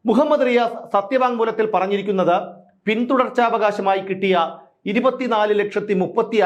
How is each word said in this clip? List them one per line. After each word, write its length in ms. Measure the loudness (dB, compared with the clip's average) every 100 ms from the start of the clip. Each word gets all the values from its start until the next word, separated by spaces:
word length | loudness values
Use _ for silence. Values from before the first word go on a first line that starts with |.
| 0
മുഹമ്മദ് 380 | 2 4 2 2
റിയാസ് 320 | 2 0 -4 -2
സത്യവാങ്മൂലത്തിൽ 760 | -2 0 0 0 0 -2 0 0
പറഞ്ഞിരിക്കുന്നത് 640 | 0 0 -2 -2 0 2 2 -2 -14 -20 _ -4
പിന്തുടർച്ചാവകാശമായി 1160 | -2 0 0 0 0 0 2 0 0 0 0 -2
കിട്ടിയ 380 | -4 0 0 0 -6 -20 _ -4
ഇരുപത്തിനാല് 640 | 0 0 0 -2 0 2 0
ലക്ഷത്തി 360 | -2 -4 -2 -2
മുപ്പത്തി 380 | -2 -2 -2 2